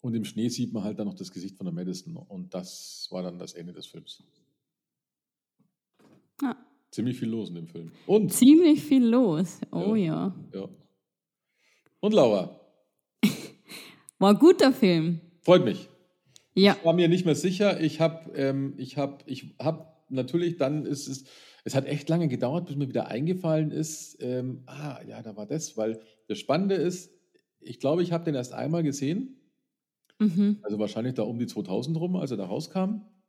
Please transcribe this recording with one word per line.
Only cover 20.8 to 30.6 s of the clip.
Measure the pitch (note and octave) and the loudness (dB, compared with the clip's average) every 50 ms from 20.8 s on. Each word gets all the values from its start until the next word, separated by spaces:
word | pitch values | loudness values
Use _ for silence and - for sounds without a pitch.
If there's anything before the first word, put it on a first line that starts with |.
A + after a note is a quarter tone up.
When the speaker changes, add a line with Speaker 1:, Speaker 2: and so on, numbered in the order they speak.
| C#3 | -4
Speaker 1:
ist | - D3 C#3 - - | -4 -6 -8 -8 -10
es, | C3+ C3 - - - - - - - _ _ | -12 -12 -12 -20 -20 -20 -20 -20 -20 _ _
es | - B2+ | -4 -2
hat | C3 C3+ | -2 -2
echt | C#3 - D3 - - | -2 -6 -6 -2 -2
lange | D#3+ E3+ E3+ D3+ | 0 0 0 0
gedauert, | B2+ - - B2 C#3+ F3 F3+ | -2 -2 -4 -2 -2 -4 -6
bis | - C#3 | -6 -6
mir | C#3+ C#3+ B2+ | -4 -4 -2
wieder | - A#2 - - | -2 -4 -4 -4
eingefallen | - A2+ C#3+ E3 F#3 F#3 - E3 D#3+ D#3 D#3 D3+ | -4 -4 -2 -2 -4 -2 -2 0 0 0 0 -2
ist, | - C#3 D#3+ D#3+ - - - - - - | -2 -4 -6 -6 -8 -14 -14 -18 -16 -10
ähm, | - B2 B2+ B2+ B2+ C3 B2+ B2+ B2+ | -8 -6 -4 -4 -4 -6 -8 -10 -14
ah, | B2 B2 C#3 D3+ D3+ B2+ A#2 - | -18 -16 -12 -12 -12 -12 -12 -16
ja, | - A2+ A2+ - | -16 -16 -16 -14
da | A2+ G#2 | -14 -14
war | G#2+ G#2 | -14 -10
das, | G#2 C#3+ D#3+ D#3+ - - | -6 -6 -6 -6 -8 -6
weil | - A2 A2 A2+ A2+ - _ _ _ _ _ | -4 -2 -2 -2 -6 -10 _ _ _ _ _
das | C#3+ G#2 | -10 -10
Spannende | - - C3+ E3 G3 G3+ G3 | -2 -2 0 0 2 0 0
ist, | F3+ D3+ F3+ F3+ F3+ - - _ _ _ _ _ _ _ _ _ _ | 0 0 -2 -4 -6 -12 -18 _ _ _ _ _ _ _ _ _ _
ich | _ - A#2+ - | _ -16 -14 -4
glaube, | - C3+ D3+ F3 F3+ | 0 0 2 2 0
ich | E3 E3+ | 0 -2
hab | E3 E3+ | -4 -2
den | E3+ D3 | -2 -4
erst | C3 B2 - - | -4 -6 -6 -8
einmal | A#2+ A#2+ C#3 D#3+ E3+ E3 | -8 -4 -2 -2 0 0
gesehen. | D3 B2+ - C#3 C3+ E3 G#3+ C4 - - _ _ _ _ _ _ _ _ _ _ _ _ _ _ _ _ _ | -2 -2 -2 -4 -4 -4 -4 -6 -8 -12 _ _ _ _ _ _ _ _ _ _ _ _ _ _ _ _ _
Speaker 2:
Mhm. | G#3+ G#3+ E3 F3+ G#3 G3+ G#3 G#3 | 0 2 2 4 2 2 2 -2